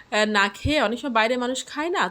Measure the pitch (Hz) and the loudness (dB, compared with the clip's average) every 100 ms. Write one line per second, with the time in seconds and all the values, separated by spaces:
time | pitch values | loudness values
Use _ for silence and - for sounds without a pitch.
0 | - 208 214 208 202 - 277 302 214 240 | -2 0 2 4 2 0 0 2 0 -2
1 | 285 226 226 254 247 262 - 285 330 359 | -2 2 2 0 -2 -4 -6 -6 -2 -2
2 | 185 | -2